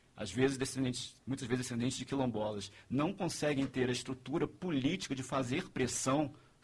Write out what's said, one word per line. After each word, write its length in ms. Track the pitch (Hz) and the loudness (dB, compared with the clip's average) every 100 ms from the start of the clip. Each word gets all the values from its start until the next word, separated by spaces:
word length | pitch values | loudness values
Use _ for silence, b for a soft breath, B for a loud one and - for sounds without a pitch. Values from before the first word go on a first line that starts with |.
| _ - | _ -10
às 160 | 104 | -6
vezes 240 | 101 135 131 | 4 4 4
descendentes, 580 | 131 131 127 123 - - - | -2 0 0 -2 -8 -12 -6
muitas 200 | 135 120 | -4 0
vezes 200 | 127 123 | 0 0
descendentes 320 | 117 123 123 | 0 0 -2
de 80 | 127 | -4
quilombolas, 640 | 139 127 107 107 104 98 B B | 0 0 0 -2 -4 -8 B B
não 240 | 127 156 | 2 2
conseguem 540 | 196 170 - 151 139 135 | 2 -2 0 0 2 0
ter 240 | 131 123 | 2 2
a 20 | |
estrutura 560 | 123 - 131 - 156 147 | 2 -2 -8 -2 0 0
política 640 | - 180 143 131 185 - | -2 -2 2 2 0 -4
de 80 | 135 | -6
fazer 460 | 131 139 120 147 180 | -2 -2 0 0 -2
pressão, 640 | - 123 - 131 139 143 B B B | 0 0 2 2 2 2 B B B